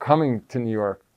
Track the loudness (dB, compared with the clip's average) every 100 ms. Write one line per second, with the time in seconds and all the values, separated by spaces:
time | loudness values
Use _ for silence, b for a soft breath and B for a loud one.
0 | 2 2 2 -2 -4 -6 -4 -2 -2 -4
1 | _